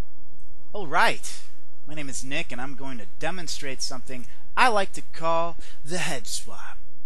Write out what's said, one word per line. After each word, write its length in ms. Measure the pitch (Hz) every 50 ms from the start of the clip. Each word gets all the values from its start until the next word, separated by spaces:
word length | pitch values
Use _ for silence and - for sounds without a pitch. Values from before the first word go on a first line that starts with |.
| - - - - - - - - - - - - - - -
All 140 | 208 185
right, 520 | 139 156 185 226 214 - - - - - - - - - - - - - - -
my 60 | 143 151
name 160 | 156 143 135
is 120 | 120 -
Nick, 300 | 127 131 143 160 165 -
and 80 | 123 123
I'm 160 | 131 143 135
going 220 | 127 139 135 127
to 80 | 117 - - -
demonstrate 640 | - 151 165 185 185 165 - - - 147 135 127 127
something 440 | - - 135 123 - - 131 123 123 - - - - - -
I 100 | 196 247
like 240 | 254 214 202 196 -
to 100 | - 202 - - -
call 420 | - 165 165 165 165 170 170 160 - - - - - -
the 140 | 143 175 170
head 280 | 165 170 151 123 -
swap. 500 | - - - - - - - - - - - - - - - -